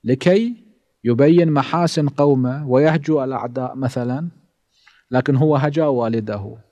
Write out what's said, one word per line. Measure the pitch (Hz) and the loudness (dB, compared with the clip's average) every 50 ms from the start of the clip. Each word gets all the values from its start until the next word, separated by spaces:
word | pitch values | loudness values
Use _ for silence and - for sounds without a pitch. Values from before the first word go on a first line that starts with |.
| - | 0
لكي | 113 131 131 - 180 185 208 233 240 240 - _ _ _ _ _ _ _ _ - | -2 -2 0 2 2 2 4 2 -2 -6 -10 _ _ _ _ _ _ _ _ -2
يبين | 117 120 113 139 151 170 175 170 165 | -2 2 4 4 6 6 4 4 4
محاسن | 151 147 131 - - 170 175 160 - 165 151 139 | 2 0 0 0 -2 0 0 0 0 -2 -2 -2
قومه | - - 143 147 139 131 127 127 131 147 151 131 | 0 0 2 2 2 2 0 -2 -4 -6 -4 0
ويهجو | 123 131 147 156 156 160 143 156 156 143 131 | 2 4 4 4 2 0 -2 0 -2 -2 -2
الأعداء | 135 131 - - 120 120 131 127 127 - | -2 -6 -6 -8 -6 -6 -6 -8 -6 -6
مثلًا، | 131 135 127 - 127 120 123 127 143 165 175 - _ _ _ _ _ _ _ _ _ _ _ _ _ _ _ | -4 -6 -4 -4 -4 -4 -4 -6 -6 -8 -10 -12 _ _ _ _ _ _ _ _ _ _ _ _ _ _ _
لكن | 123 127 127 - 139 | -2 -2 0 0 0
هو | 131 156 156 151 | 2 2 2 2
هجا | 135 147 147 143 160 160 | 2 0 -2 0 0 0
والده. | 147 135 120 117 113 113 113 107 107 104 101 98 104 117 113 _ _ | 0 0 0 -2 -2 -2 -4 -4 -6 -8 -8 -10 -12 -16 -18 _ _